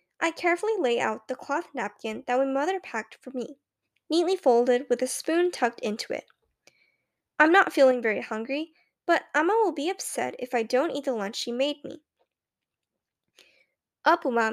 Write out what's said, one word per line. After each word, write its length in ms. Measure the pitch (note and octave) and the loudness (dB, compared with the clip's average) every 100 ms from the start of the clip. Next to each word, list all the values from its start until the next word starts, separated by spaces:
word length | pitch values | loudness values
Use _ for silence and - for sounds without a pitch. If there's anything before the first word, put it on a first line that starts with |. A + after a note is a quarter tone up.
| _ - | _ -4
I 120 | E4 | -4
carefully 460 | D#4+ F4 F4 G#4 G#4+ | -2 -2 0 0 0
lay 200 | B3+ A#3 | 0 0
out 300 | A3 A3 - | -2 -4 -8
the 80 | B3+ | -10
cloth 320 | - D4 - | -6 -6 -6
napkin 500 | A#3+ G#3 - A3+ A3 - | -8 -8 -8 -10 -10 -2
that 120 | B3 | 0
my 80 | C4+ | 0
mother 340 | C4+ D#4 F#4+ | 0 -2 -4
packed 360 | - A3+ G#3+ - | -6 -10 -10 -16
for 140 | - | -12
me, 280 | C4 A3+ C#4+ _ _ _ _ - | -10 -10 -12 _ _ _ _ -2
neatly 260 | D#4+ F4 | 0 2
folded 540 | F#4 C#4 A#3 B3 B3 D4 | 2 4 4 4 0 0
with 140 | A#3+ | -2
a 40 | B3+ | -2
spoon 440 | - - E4 F4+ | -4 -2 0 0
tucked 300 | - A#3 - | 0 -4 -2
into 340 | A3 G#3+ - | -8 -6 -8
it. 120 | - - _ _ _ _ _ _ _ _ _ _ - | -8 -10 _ _ _ _ _ _ _ _ _ _ 4
I'm 140 | D4+ | 6
not 200 | F#4 - | 6 4
feeling 300 | - C4 B3+ | 6 4 4
very 200 | A3+ G#3 | 0 -2
hungry, 500 | A#3 A3 A#3 C#4+ D#4+ _ _ _ - | -4 -6 -4 -6 -6 _ _ _ 0
but 200 | E4+ - | 0 0
Amma 200 | C#4+ E4 A4+ | 0 2 2
will 80 | G#4 | 2
be 180 | D#4+ F4+ | 0 -4
upset 440 | F#4+ - - B3 - | -4 -6 -6 -6 -6
if 140 | B3+ | -4
I 100 | A#3+ | -4
don't 260 | A3+ B3+ E4 | 0 0 0
eat 140 | D4 | -2
the 80 | C#4 | -4
lunch 240 | A#3 G3 - | -4 -4 -6
she 160 | - | -6
made 320 | A#3+ C#4+ D4 | -2 -2 -4
me. 180 | D4 - _ _ _ _ _ _ _ _ _ _ _ _ _ _ _ _ _ _ _ _ | -10 -16 _ _ _ _ _ _ _ _ _ _ _ _ _ _ _ _ _ _ _ _
"Apuma 460 | D4 E4+ C#4 A#3 A3 | 2 2 2 0 -2